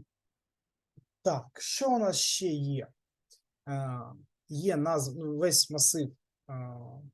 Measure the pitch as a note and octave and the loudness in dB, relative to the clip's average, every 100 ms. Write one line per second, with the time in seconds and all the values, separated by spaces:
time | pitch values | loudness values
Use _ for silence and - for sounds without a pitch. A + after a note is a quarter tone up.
0 | - _ _ _ _ _ _ _ _ - | -20 _ _ _ _ _ _ _ _ -20
1 | _ _ F#3+ C#3 - - - - C4+ B3 | _ _ 0 0 -4 -10 -6 0 2 4
2 | G3+ F3 - - F#3 D3+ C#3+ C3+ - _ | 4 2 2 2 0 0 0 -2 -4 _
3 | _ _ _ - _ _ - C#3 C3+ B2 | _ _ _ -20 _ _ -8 -4 -4 -6
4 | A#2+ B2+ - _ - D3 F#3+ D#3 D#3 D#3+ | -10 -16 -20 _ -10 -4 -2 0 2 0
5 | C3 C3+ D#3 D3 F3 D3 - D3+ - E3 | -2 -4 -4 0 4 4 4 4 4 4
6 | C3+ - _ _ - C3 B2 A#2+ B2 C3 | -2 -6 _ _ -12 -10 -8 -10 -14 -16
7 | D3 | -18